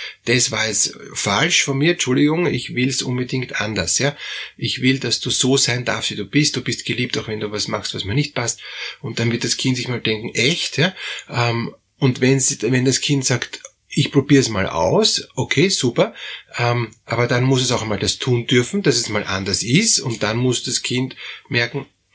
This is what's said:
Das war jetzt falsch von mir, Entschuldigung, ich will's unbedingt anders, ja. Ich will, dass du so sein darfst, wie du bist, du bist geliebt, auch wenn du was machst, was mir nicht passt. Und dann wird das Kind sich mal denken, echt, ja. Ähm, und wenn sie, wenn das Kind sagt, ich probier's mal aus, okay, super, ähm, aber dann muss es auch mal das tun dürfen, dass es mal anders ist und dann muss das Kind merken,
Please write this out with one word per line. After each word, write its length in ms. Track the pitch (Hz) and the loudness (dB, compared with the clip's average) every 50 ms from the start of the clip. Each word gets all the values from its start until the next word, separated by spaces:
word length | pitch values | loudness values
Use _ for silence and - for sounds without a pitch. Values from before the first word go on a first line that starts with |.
| - - - _ - | -12 -14 -14 _ 0
Das 240 | 117 120 127 117 - | 2 2 2 2 2
war 180 | 110 107 110 | 0 -2 -2
jetzt 300 | 110 104 - - - - - - - - | -2 0 0 0 -2 -4 -8 -16 -10 -6
falsch 480 | - - 104 98 107 147 175 - - | -2 0 0 2 2 2 2 2 2
von 160 | - - 135 | 0 0 0
mir, 140 | 135 147 170 | 2 2 2
Entschuldigung, 560 | 175 - - 127 127 135 143 147 156 170 175 | 2 2 0 0 2 4 4 4 2 2 0
ich 260 | 143 - 123 - - 113 | 0 -2 -2 -4 -6 -2
will's 300 | 120 127 135 131 - - | -2 0 0 0 -2 -2
unbedingt 580 | 131 123 127 123 123 139 131 123 - - - | -2 -2 -2 -2 -2 -4 -4 -4 -4 -4 -4
anders, 380 | 107 107 107 98 85 82 - - | -4 -2 -2 -2 0 0 0 0
ja. 180 | 123 143 139 - - - - - - - - | 0 0 -2 -4 -8 -12 -10 -12 -12 -14 -10
Ich 240 | - 127 117 - 127 | -6 -4 -4 -2 0
will, 160 | 127 131 131 | 2 2 2
dass 220 | 135 135 117 110 - | 2 0 -2 -2 -2
du 100 | - 127 | -2 0
so 260 | - - - 127 135 | 0 2 4 4 4
sein 300 | 135 - - 120 123 120 | 4 4 2 0 0 -2
darfst, 260 | - 104 107 - - | -2 -2 -2 -2 -4
wie 40 | 107 | -4
du 100 | 101 101 | -6 -6
bist, 300 | 95 - 143 151 147 - | 0 2 2 2 2 0
du 60 | 127 | -2
bist 220 | 123 - 90 - - | -2 -4 -4 -4 -4
geliebt, 340 | - 113 123 123 120 - | -4 -2 -2 -2 -2 -4
auch 100 | 113 107 | -4 -4
wenn 120 | 113 110 107 | -4 -6 -6
du 120 | 107 104 | -6 -4
was 160 | 107 104 - | -4 -4 -4
machst, 260 | - 107 104 - - - | -4 -4 -4 -4 -6 -6
was 120 | - - | -6 -4
mir 100 | 95 107 | -2 0
nicht 180 | 143 143 - - | 0 0 -2 -2
passt. 260 | 120 120 113 - - - - - - - - - - | -4 -2 -2 -4 -6 -8 -14 -12 -10 -10 -12 -10 -10
Und 180 | - 117 113 120 | -10 -6 -2 0
dann 120 | 117 117 | 0 0
wird 120 | 113 113 - | 0 0 0
das 140 | 117 - | -2 -2
Kind 200 | - - 131 127 | 0 0 0 0
sich 100 | 123 113 | 0 -2
mal 140 | 127 120 113 | -4 -4 -2
denken, 280 | - 113 110 107 113 - - | -2 -2 -2 -2 -4 -4 -2
echt, 440 | - 117 131 - - - - - | 0 2 2 2 0 -4 -2 0
ja. 180 | - 156 185 - - - - - - - - | 0 0 0 0 -4 -12 -12 -12 -12 -12 -6
Ähm, 460 | - 120 117 117 117 117 117 - - - _ _ _ - | -2 0 0 2 0 0 -2 -4 -8 -12 _ _ _ 0
und 220 | 147 131 123 - | 2 2 2 4
wenn 180 | 127 127 135 135 | 4 4 4 4
sie, 200 | - - - - 104 | 2 0 0 0 0
wenn 220 | 117 131 127 127 | 2 2 2 4
das 160 | 135 127 - | 2 2 2
Kind 220 | - - 147 135 120 | 2 0 0 2 2
sagt, 380 | - 127 113 - - - - - - _ _ _ | 2 0 0 -2 -4 -10 -14 -16 -18 _ _ _
ich 240 | - - - 127 - | -4 -2 0 0 2
probier's 380 | - 143 - - 143 135 120 113 | 2 2 4 6 6 6 6 4
mal 160 | 110 95 95 | 0 -2 -2
aus, 640 | - - 82 82 95 - 202 226 - - - - - _ | -2 0 0 2 2 4 4 4 2 2 0 -2 -6 _
okay, 340 | - - - - 135 170 196 | -6 -4 -2 2 2 2 2
super, 460 | 196 - - 120 - - 190 226 - - - - - - - - - | 2 2 0 0 2 2 0 0 -2 -8 -14 -14 -14 -14 -16 -10 -4
ähm, 340 | - 120 117 117 120 117 107 - _ _ | -2 0 0 0 0 -2 -6 -8 _ _
aber 220 | - 120 117 123 | -4 -2 0 2
dann 160 | 120 127 123 127 | 2 2 2 4
muss 180 | 131 135 127 | 4 4 2
es 100 | 127 123 | 2 2
auch 140 | 123 104 113 | 0 0 0
mal 140 | 110 104 92 | -2 -2 0
das 180 | 107 92 - | 0 -2 -2
tun 300 | - - 127 123 120 117 | 0 0 0 0 0 2
dürfen, 340 | - 123 123 123 - - 202 | 2 2 2 2 2 0 0
dass 140 | 202 156 120 | 2 2 2
es 140 | 120 113 - | 2 0 -2
mal 140 | 107 104 - | -2 -2 -2
anders 360 | 98 98 95 98 101 98 - | -2 -4 -2 -2 -2 -2 -2
ist 380 | 101 104 123 185 226 220 - - | 2 2 4 4 4 4 2 2
und 240 | - 139 113 101 104 | 0 -2 -4 -2 -2
dann 140 | 104 110 | 0 0
muss 260 | 120 127 127 123 - - | 2 2 2 0 0 -2
das 180 | 131 117 - | -2 -2 -2
Kind 340 | - - 123 123 131 127 - - - - - - - | -2 -2 -2 -2 -2 -2 -6 -10 -14 -16 -16 -16 -8
merken, 380 | - - 120 117 120 - 139 - - _ _ _ _ - | -4 0 0 0 0 -2 -6 -8 -10 _ _ _ _ -6